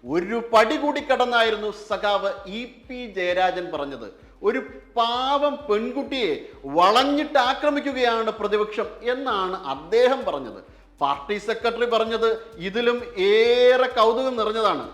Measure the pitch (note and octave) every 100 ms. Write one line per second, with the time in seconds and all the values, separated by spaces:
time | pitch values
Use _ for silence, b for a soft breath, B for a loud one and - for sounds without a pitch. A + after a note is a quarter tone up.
0 | A#2+ D#3+ G3 A#3 A3 A3 A3 D4+ D4 C#4+
1 | C#4+ B3+ B3 A#3+ A3+ G#3+ G#3+ G3+ - G3
2 | G#3 G3+ G3 F3+ F#3+ G#3 A#3+ - - B3
3 | A#3+ F#3+ F3+ F3+ F#3 F3 E3+ D3+ C#3 B2+
4 | G#2+ - b b G3+ A3+ - - - -
5 | A#3 A#3+ C4 C#4+ C#4+ B3 G3+ G#3 A#3+ B3
6 | A#3 C4+ G3 C#3 B B C3+ D3+ F3+ A3+
7 | C#4 C#4+ D4 C#4+ B3 C4 D4 C#4+ C#4 B3+
8 | A#3+ A3+ A3 G#3+ G3+ G#3 G#3 A#3 F#3 -
9 | A#3 B3+ C4+ G#3 F#3 F#3+ D#3+ C#3 D#3+ A3
10 | B3 C4 G#3 C#3+ B2 - - b b _
11 | C#3 C#3+ - G#3 G#3+ A3+ A#3 G#3+ A#3 A3+
12 | A3+ A3+ A3+ A3 - - F3+ G3+ A#3+ A#3+
13 | - G3 F#3+ G#3+ A#3 B3 B3 B3+ B3+ B3
14 | A3+ A#3 C4 B3 G#3+ A3+ G#3 D3+ A#2+